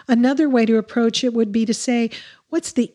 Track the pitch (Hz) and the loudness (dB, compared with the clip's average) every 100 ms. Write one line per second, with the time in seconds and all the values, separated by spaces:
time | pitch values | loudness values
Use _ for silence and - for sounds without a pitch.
0 | - 240 254 285 302 247 220 220 214 240 | 0 2 2 2 2 2 2 2 0 -2
1 | 226 - 254 233 220 220 226 208 - 240 | 0 0 -2 0 0 0 -2 -2 -2 -2
2 | 226 - - - _ 330 - 254 233 | -2 -6 -20 -20 _ -6 -4 -4 -4